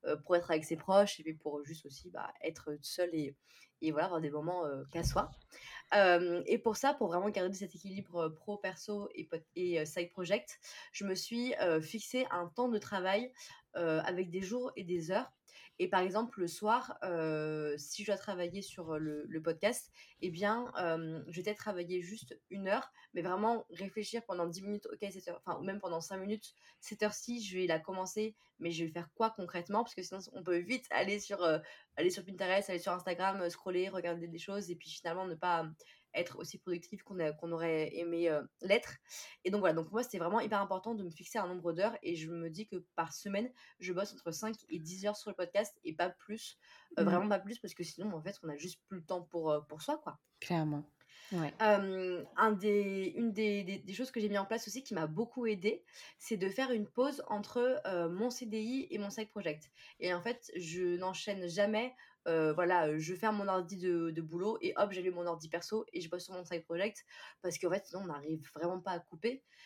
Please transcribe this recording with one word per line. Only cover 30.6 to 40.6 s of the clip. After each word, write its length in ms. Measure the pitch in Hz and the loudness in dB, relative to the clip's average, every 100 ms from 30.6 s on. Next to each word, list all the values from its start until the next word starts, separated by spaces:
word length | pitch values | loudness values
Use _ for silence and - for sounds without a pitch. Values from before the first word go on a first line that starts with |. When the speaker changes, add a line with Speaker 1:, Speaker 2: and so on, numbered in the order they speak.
| 185 254 - | 2 -2 0
Speaker 1:
aller 300 | 131 196 202 | 0 2 -2
sur, 240 | - 190 | -4 2
heu, 160 | 170 156 - - - - | 4 4 0 -18 -10 0
aller 140 | 175 | 0
sur 160 | 190 180 | 0 -6
Pinterest, 440 | 185 185 190 202 | -4 2 2 2
aller 80 | 175 | -2
sur 120 | 185 | -2
Instagram, 480 | 180 185 175 190 190 | -2 -2 0 0 2
heu, 60 | 175 | -2
scroller, 380 | - 185 180 185 | -2 -2 0 0
regarder 380 | 185 175 170 170 | -2 -2 -4 -6
des 120 | 165 | -8
choses 320 | 196 202 175 | -6 -4 -4
et 40 | 165 | -8
puis 140 | - | -10
finalement 360 | - 170 180 185 | -8 -4 -2 -4
ne 80 | 156 | -2
pas, 260 | 180 170 | 2 2
hem, 140 | 160 160 - - _ | 0 -8 -20 -20 _
être 260 | - 170 - | -4 -4 -4
aussi 180 | - - | -10 -8
productif 460 | 185 170 - 196 | -6 -6 -6 -14
qu'on 160 | - 185 | -8 -2
a, 120 | 156 | -2
qu'on 180 | 156 170 | -2 -4
aurait 440 | 165 165 160 156 - | -2 0 0 0 -2
aimé, 340 | 170 170 170 | -2 2 2
heu, 200 | 151 - - | 2 -2 -4
l'être. 340 | 185 233 - - - - - - | 4 4 2 -14 -14 -14 -14 -6
Et 80 | 185 | 0
donc 80 | 202 | 4
voilà, 140 | 185 160 | 4 4
donc 160 | 160 | 2
moi, 100 | 214 | -2
c'était 140 | 240 180 | -2 -2
vraiment 220 | 170 220 | 2 2
hyper 200 | - 202 | 2 2